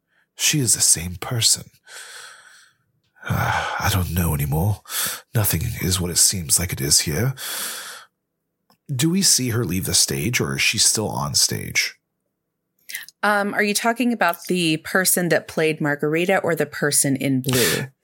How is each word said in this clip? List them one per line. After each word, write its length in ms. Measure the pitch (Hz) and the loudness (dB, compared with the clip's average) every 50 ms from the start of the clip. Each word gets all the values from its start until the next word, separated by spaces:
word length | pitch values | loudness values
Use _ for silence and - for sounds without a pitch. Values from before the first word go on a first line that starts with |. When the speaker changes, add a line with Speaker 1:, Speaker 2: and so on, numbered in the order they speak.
| _ _ _ _ _ _ _ | _ _ _ _ _ _ _
Speaker 1:
she 240 | - - - 160 147 | -2 0 2 2 2
is 140 | 123 101 - | 2 2 2
the 60 | - | 4
same 360 | - - - - 82 90 90 | 4 4 2 2 0 -4 -8
person. 480 | - - - 127 113 - - - - - - - _ _ - - - - - - - - - - - - - - - - _ _ _ _ _ _ _ _ _ _ _ - - | -8 -6 -4 -2 2 2 2 2 0 -2 -8 -20 _ _ -20 -18 -18 -16 -16 -18 -18 -18 -18 -20 -20 -20 -20 -20 -20 -20 _ _ _ _ _ _ _ _ _ _ _ -6 -4
Uh, 460 | - - - - - - - - - - | -2 -2 0 0 -2 -2 -2 -4 -6 -4
I 100 | - 101 | -2 0
don't 220 | 98 95 85 80 82 | 0 0 -2 0 0
know 200 | 90 85 80 76 | 0 0 0 0
anymore. 480 | 69 71 69 73 78 92 107 98 - - - - - - - - - - _ - | 0 0 0 0 0 2 0 0 -2 -6 -8 -6 -6 -4 -6 -6 -10 -10 _ -2
Nothing 280 | 113 104 - - 78 - - - - | 0 0 2 0 0 -2 -2 -4 -2
is 180 | - 92 90 92 | -2 -2 0 0
what 120 | 87 90 | -2 0
it 60 | 80 - | 2 2
seems 420 | - - 104 92 80 69 - - | 2 2 2 -2 -2 0 0 0
like 120 | 87 - | 0 -2
it 80 | - 64 | -2 -2
is 200 | 67 73 - - | 0 2 2 2
here. 340 | - 82 73 85 117 135 135 - - - - - - - - - - - - - - - _ _ _ _ _ _ _ _ _ _ _ _ _ _ _ - 139 | 2 0 0 0 0 0 -2 -4 -8 -8 -8 -8 -8 -8 -10 -12 -12 -14 -16 -18 -20 -20 _ _ _ _ _ _ _ _ _ _ _ _ _ _ _ -6 -2
Do 140 | 120 160 165 | 0 0 2
we 140 | 175 196 | 2 4
see 280 | 180 - - - 127 123 | 4 4 4 2 2 0
her 140 | 104 123 117 | 0 0 0
leave 220 | - - 190 147 | 0 -2 -2 0
the 80 | - - | 0 2
stage, 460 | - - - 71 69 76 123 123 - | 2 2 2 0 0 0 0 0 0
or 160 | 95 69 67 | 0 0 0
is 60 | 67 | 0
she 140 | - - 113 | 0 2 2
still 320 | 101 - - - 110 104 78 | 2 2 2 2 2 -2 -2
on 260 | 53 65 71 71 - | -2 -2 -2 0 2
stage? 600 | - - - - 52 50 50 - - - - - _ _ _ _ _ _ _ _ _ _ _ _ _ _ _ _ _ _ - - - - - - _ | 2 2 2 0 -4 -6 -4 -2 -2 -2 -2 -6 _ _ _ _ _ _ _ _ _ _ _ _ _ _ _ _ _ _ -14 -14 -14 -14 -16 -8 _
Speaker 2:
Um, 320 | 208 208 208 202 202 202 - | 0 2 2 2 0 0 0
are 80 | 202 | 0
you 100 | 208 208 | 0 0
talking 400 | 202 - - 233 233 - 247 240 | 0 0 0 0 0 0 0 0
about 320 | 233 208 185 170 170 - - - | 2 2 2 0 0 -2 -2 -2
the 300 | 180 180 170 160 156 156 | 0 2 2 2 0 0
person 500 | - - - 190 180 - - 190 175 165 | -2 0 0 2 2 2 2 2 2 2
that 200 | 160 - - - | 2 2 0 -2
played 320 | - 170 160 160 156 - | -2 0 2 2 2 0
Margarita 580 | 156 147 143 - 151 151 156 165 180 190 190 - | 0 0 0 0 0 0 0 2 2 2 2 2
or 180 | - 170 165 | 2 0 0
the 100 | - 147 | 0 -2
person 480 | 143 - - 156 147 147 - - 139 135 | -2 -2 -2 -2 0 2 2 2 2 0
in 240 | - 139 139 135 127 | 0 0 0 0 0
blue? 460 | 131 131 127 127 113 - - - 135 - - _ | 0 0 2 2 2 2 0 -2 -4 -6 -8 _